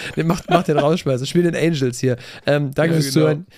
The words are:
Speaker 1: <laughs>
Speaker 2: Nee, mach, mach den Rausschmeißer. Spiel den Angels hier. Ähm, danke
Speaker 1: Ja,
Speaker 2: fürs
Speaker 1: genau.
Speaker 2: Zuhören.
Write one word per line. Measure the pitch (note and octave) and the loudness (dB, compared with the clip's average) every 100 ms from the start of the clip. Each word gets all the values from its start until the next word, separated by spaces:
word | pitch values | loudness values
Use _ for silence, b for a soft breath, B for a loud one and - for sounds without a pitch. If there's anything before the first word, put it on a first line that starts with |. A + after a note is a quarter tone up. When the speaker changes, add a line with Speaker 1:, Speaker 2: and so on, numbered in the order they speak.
Speaker 1:
<laughs> | B - | B -4
Speaker 2:
Nee, | |
mach, | D#3+ E3+ - | -2 -2 2
mach | E3+ | 0
den | F3+ D3+ | 2 0
Rausschmeißer. | D3 F3 - B2+ | 2 0 0 -4
Spiel | C3 F3 | -2 0
den | F3 C3+ | 0 2
Angels | D#3 D#3+ C3 B2 | 0 0 -2 -2
hier. | C3 A#2+ B B | -2 -4 B B
Ähm, | - D3 C#3+ | -2 0 0
danke | C3+ D#3+ E3 | 0 0 2
Speaker 1:
Ja, | |
Speaker 2:
fürs | C#3 | 2
Speaker 1:
genau. | C3+ D#3 | 2 2
Speaker 2:
Zuhören. | D3+ F#3 | 0 -6